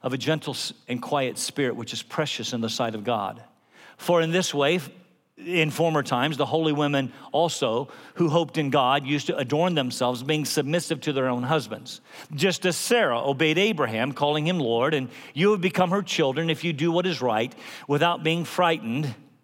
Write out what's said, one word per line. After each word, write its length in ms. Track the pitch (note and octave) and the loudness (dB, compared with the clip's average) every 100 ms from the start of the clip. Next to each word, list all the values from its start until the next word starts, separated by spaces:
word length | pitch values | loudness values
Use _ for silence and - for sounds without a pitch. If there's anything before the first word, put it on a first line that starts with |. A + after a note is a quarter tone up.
of 100 | B2+ | -4
a 40 | B2+ | -4
gentle 360 | A#2 D#3 D3 | -2 -2 -4
s-, 200 | C3 - - - | -6 -8 -10 -8
and 140 | B2 | -8
quiet 360 | - D3 C3 - | -2 -2 -2 -4
spirit, 360 | - - C3 A2+ | -6 -2 -2 -2
which 180 | A2+ | -8
is 100 | A2+ | -10
precious 500 | - - D3+ - A2 | -8 -4 -4 -4 -4
in 80 | A#2+ | -4
the 80 | A2+ | -4
sight 240 | - A#2+ | -2 -4
of 100 | A2 | -2
God. 380 | G#2 A2+ F#2+ A2+ - _ _ - - - | -2 -2 -2 -8 -20 _ _ -20 -20 -8
For 240 | - F3 | 2 4
in 100 | D#3+ | 4
this 220 | E3+ - | 2 0
way, 260 | C#3+ C#3 F3+ C3+ - - _ _ - | 2 2 2 -2 -18 -20 _ _ -14
in 320 | F3 F3 D#3 | -2 0 0
former 320 | D3 E3 D3+ | 2 2 2
times, 360 | C3 B2 C#3+ C#3 | 0 0 0 0
the 100 | C3 | 0
holy 260 | D3+ D#3+ | 2 2
women 400 | D3 D3 C#3 B2+ - - | 2 2 0 -2 -8 -4
also 580 | C#3+ E3 - B2 A#2 C#3 - - - | 0 0 0 0 0 -2 -12 -20 0
who 120 | D3+ | 2
hoped 300 | E3 E3 D#3+ | 2 0 -2
in 140 | C#3+ | 2
God 340 | C#3+ B2+ C#3+ C3+ | 4 4 2 0
used 220 | C#3+ - | -2 -2
to 100 | C#3 | -4
adorn 380 | B2+ D3 F3+ D#3+ | 0 2 2 2
themselves, 480 | B2+ - B2 B2 | -2 0 -2 -2
being 220 | C3+ D#3 C#3+ | -2 -2 0
submissive 540 | D3+ C#3 E3+ - D3 | -2 0 -2 -2 -4
to 120 | D3+ | -2
their 140 | C3+ C3 | 0 0
own 160 | B2 | 0
husbands. 580 | B2+ D#3+ G#2+ G#2+ - - _ - - | 0 0 -2 -12 -12 -18 _ -20 -12
Just 320 | D3 F#3+ E3+ F#3 | 0 0 2 -2
as 100 | D#3+ | -2
Sarah 440 | - A#3+ F3 A#2 | 2 2 4 2
obeyed 400 | C#3 C3+ D#3+ D#3 | 0 2 2 4
Abraham, 540 | G#3 E3+ B2 A2+ C3 | 2 2 0 0 -2
calling 340 | C3 C#3+ D3+ D3+ | 0 0 2 0
him 100 | F3+ | 0
Lord, 380 | A#2+ A#2 C#3 D3+ | 2 2 2 0
and 140 | B2+ - - C#3+ | -2 -10 -12 2
you 160 | G3 | 4
have 100 | G#3 | 4
become 300 | F3 - F3+ | 2 2 2
her 100 | G3 | 2
children 480 | F#3+ - C#3 C3 E3 | 0 0 2 2 -2
if 140 | D#3 | -2
you 100 | E3+ | -2
do 180 | C#3+ E3 | 0 2
what 140 | E3+ F#3 | 2 0
is 160 | C3+ | 0
right 320 | B2 A2 B2 - - - - | 0 0 -2 -6 -18 -16 -2
without 360 | C#3+ E3+ E3+ | 2 2 2
being 220 | D#3 E3 D#3+ | 0 0 -2
frightened 680 | - F3 D#3+ A2+ B2 D3 A2+ - _ | 2 2 2 -2 -4 -4 -8 -16 _